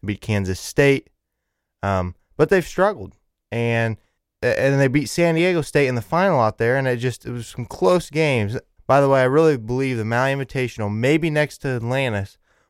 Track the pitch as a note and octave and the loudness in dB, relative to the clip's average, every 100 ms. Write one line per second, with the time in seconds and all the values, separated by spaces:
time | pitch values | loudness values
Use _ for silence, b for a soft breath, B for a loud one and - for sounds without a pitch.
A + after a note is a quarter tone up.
0 | G2 G2+ - G#2+ F#2+ F2+ - - C#3+ C#3 | -6 -8 -2 -2 -2 -6 -6 2 4 2
1 | - _ _ _ _ _ _ _ G2 F#2+ | -2 _ _ _ _ _ _ _ -4 -2
2 | F2+ - _ _ D#3 F#3+ E3 - F#3+ F3+ | -4 -10 _ _ 2 2 0 0 0 -2
3 | F#2+ _ _ _ _ A#2 A#2 A#2 A#2 G#2+ | -14 _ _ _ _ -4 -2 0 -2 -4
4 | _ _ _ _ B2 - C3+ C#3 C#3 C3 | _ _ _ _ -2 2 2 2 2 2
5 | B2 - E3+ D#3+ F3 F3 C#3 D3+ C#3 B2 | -2 0 0 2 0 0 0 0 0 0
6 | - D#3+ G3 D3+ A2 - A2+ C3 C3 B2 | -2 0 2 2 0 0 0 0 0 -2
7 | B2 A#2 - A#2+ A#2 - A#2+ - F#3 F3+ | -4 -6 -10 -10 -10 -12 -12 -2 2 2
8 | - D3+ D#3 B2+ G2+ G2+ - _ - C#3 | 0 -2 0 0 -2 -4 -12 _ 0 4
9 | C#3 C3+ B2+ C#3+ D#3+ C#3 G#2+ B2 C3+ B2 | 4 4 4 4 4 2 -2 -4 -2 -4
10 | G#2+ A#2 C3+ C#3 C3+ C#3 B2+ - G#2 G#2+ | -2 0 0 -2 -4 -6 -6 -4 -4 -2
11 | B2 D#3+ D#3+ D3+ D3+ - C#3+ B2 A#2 C3 | 2 2 2 -2 -2 -4 -6 -4 -2 -2
12 | C3 G#2 G2 _ _ _ _ | -2 -2 -6 _ _ _ _